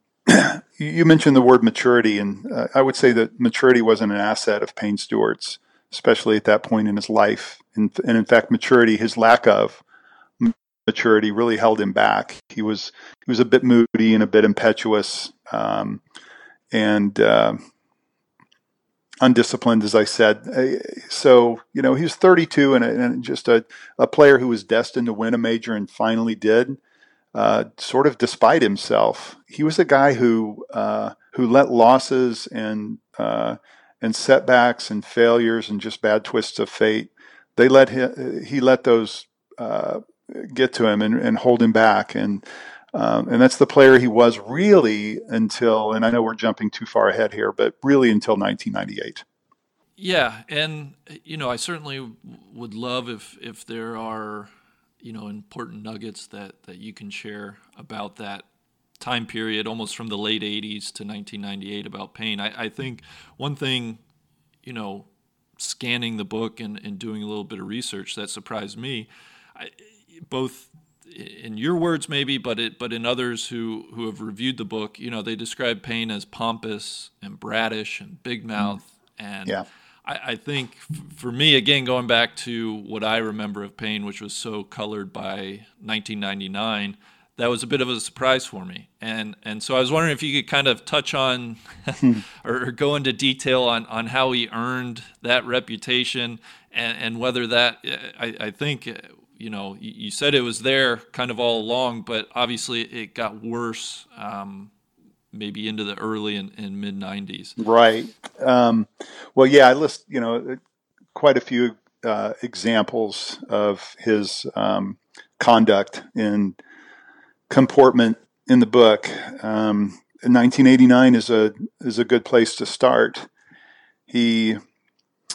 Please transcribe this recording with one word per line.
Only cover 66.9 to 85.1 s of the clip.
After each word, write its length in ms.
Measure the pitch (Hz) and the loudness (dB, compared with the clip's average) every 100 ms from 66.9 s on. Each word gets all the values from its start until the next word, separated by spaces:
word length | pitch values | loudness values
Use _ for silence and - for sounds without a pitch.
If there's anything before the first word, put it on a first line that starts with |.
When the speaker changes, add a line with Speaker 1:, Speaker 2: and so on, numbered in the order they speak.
| 98 | -14
Speaker 2:
doing 240 | 113 107 | -12 -12
a 20 | |
little 180 | 104 107 | -12 -12
bit 160 | 98 95 | -12 -14
of 80 | 95 | -12
research 480 | 113 123 101 - | -12 -12 -12 -14
that 140 | - 101 | -14 -14
surprised 480 | - - 110 101 104 | -14 -12 -12 -12 -14
me, 300 | 127 120 110 _ _ _ _ | -12 -12 -14 _ _ _ _
I, 140 | - - _ _ 214 _ 165 - | -20 -20 _ _ _ _ _ -12
both 400 | 131 131 - _ _ _ _ _ | -10 -8 -12 _ _ _ _ _
i-, 120 | 170 | -20
in 380 | - 85 113 107 | -20 -20 -16 -8
your 180 | 156 | -4
words 320 | 175 170 160 - | -2 -2 -4 -4
maybe, 300 | 143 139 135 | -6 -4 -6
but 220 | 123 113 | -6 -6
it, 180 | 113 - | -8 -10
but 160 | 123 | -12
in 120 | 117 | -8
others 420 | 117 123 123 113 - | -6 -4 -6 -8 -10
who, 380 | 117 113 110 - | -10 -10 -12 -14
who 100 | 113 | -12
have 160 | 110 98 | -12 -10
reviewed 360 | 107 101 127 120 | -14 -8 -8 -8
the 80 | |
book, 340 | 104 110 104 - | -10 -10 -10 -12
you 100 | 120 | -12
know, 140 | 113 | -10
they 120 | 104 | -10
describe 460 | 110 113 - 127 107 | -10 -12 -6 -6 -6
Payne 300 | 120 117 113 | -8 -8 -8
as 140 | 104 | -10
pompous 840 | - - 113 113 110 104 - - - _ | -14 -8 -6 -6 -10 -12 -12 -16 -20 _
and 160 | 101 104 | -20 -16
bratish 640 | 107 110 113 110 104 - | -6 -4 -4 -6 -10 -14
and 200 | 101 92 | -16 -16
big 220 | 127 117 | -12 -10
Speaker 1:
Mm. 40 | 113 | -8
Speaker 2:
mouth. 520 | 107 101 101 - _ _ - | -6 -6 -8 -16 _ _ -20
And 300 | 101 98 95 | -16 -14 -8
Speaker 1:
Yeah. 180 | 95 - _ _ _ | -8 -10 _ _ _
Speaker 2:
I, 140 | - - | -14 -12
I 100 | 131 | -10
think 420 | 113 - 143 123 _ - | -10 -8 -8 -8 _ -18
f-, 100 | 156 - | -18 -18
for 160 | - 123 | -14 -10
me, 240 | 120 156 | 0 4
again, 300 | 135 113 143 | 4 4 0
going 200 | 127 127 | 0 -2
back 300 | 120 117 117 - | 0 0 0 -4
to 380 | - 117 113 107 | -10 -8 -8 -10
what 200 | 104 110 | -12 -8
I 140 | 107 113 | -4 -4
remember 460 | 110 107 107 101 | -4 -8 -10 -10
of 140 | 98 - | -14 -10
Payne, 280 | 110 107 | -8 -8
which 160 | 104 98 | -10 -12
was 120 | 104 | -14
so 300 | - 117 107 | -12 -12 -12
colored 480 | 98 - 107 107 98 | -12 -12 -10 -10 -12